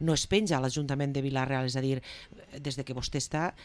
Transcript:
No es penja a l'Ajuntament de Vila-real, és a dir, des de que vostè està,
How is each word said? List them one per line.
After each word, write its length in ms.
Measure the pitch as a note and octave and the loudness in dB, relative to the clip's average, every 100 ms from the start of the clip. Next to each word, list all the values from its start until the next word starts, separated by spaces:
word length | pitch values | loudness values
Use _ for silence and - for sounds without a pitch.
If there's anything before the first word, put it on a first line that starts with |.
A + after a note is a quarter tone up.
No 140 | D#3+ | 2
es 120 | D3+ - | 2 4
penja 300 | G3 G#3 C#3+ | 2 4 2
a 40 | |
l'Ajuntament 520 | C3 D3+ C#3+ C#3 C#3+ | 2 0 -2 0 0
de 80 | C#3 | 0
Vila-real, 460 | C#3 C3+ C3 C3+ B2+ | 0 0 0 0 0
és 100 | C3 | 0
a 60 | |
dir, 160 | C3+ B2+ - - - - - C#3+ | 0 0 -4 -14 -18 -20 -16 -8
des 160 | C#3+ | -6
de 100 | C3+ | -6
que 100 | C3+ B2 | -6 -6
vostè 240 | - D3 | -2 -2
està, 340 | - D#3 E3+ - | 0 0 -2 -4